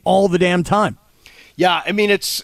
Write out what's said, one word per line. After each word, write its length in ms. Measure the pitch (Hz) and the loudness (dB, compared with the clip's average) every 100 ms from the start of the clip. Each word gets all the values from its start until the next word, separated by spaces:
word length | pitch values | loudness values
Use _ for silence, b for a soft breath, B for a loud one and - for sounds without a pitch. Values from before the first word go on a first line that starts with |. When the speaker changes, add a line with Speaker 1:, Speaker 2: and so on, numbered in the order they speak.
Speaker 1:
all 240 | 180 190 196 | 0 2 2
the 100 | 170 | 2
damn 260 | 180 180 | 0 0
time. 340 | 151 208 175 - _ b b b b b | 0 0 0 -4 _ b b b b b
Speaker 2:
Yeah, 260 | 180 165 165 | 0 0 -2
I 60 | |
mean, 180 | 202 208 | 0 0
it's, 320 | 196 - - | 0 -2 -8